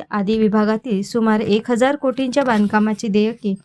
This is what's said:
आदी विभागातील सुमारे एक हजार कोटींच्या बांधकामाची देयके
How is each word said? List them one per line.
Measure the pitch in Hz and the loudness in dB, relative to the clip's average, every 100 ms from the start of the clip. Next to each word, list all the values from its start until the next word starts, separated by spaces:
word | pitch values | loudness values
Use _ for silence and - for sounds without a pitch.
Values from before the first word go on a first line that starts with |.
| - | -4
आदी | 208 196 220 | -4 -2 2
विभागातील | 214 214 214 220 262 196 | 2 2 2 0 -2 -4
सुमारे | 196 240 220 214 | -2 -2 0 0
एक | 220 214 220 | 2 0 0
हजार | 233 262 294 | 0 0 0
कोटींच्या | 262 247 262 285 | -2 -2 -2 0
बांधकामाची | 262 220 202 214 214 214 226 | 0 2 2 2 0 -2 -2
देयके | 208 214 233 208 190 | 0 0 -2 -6 -6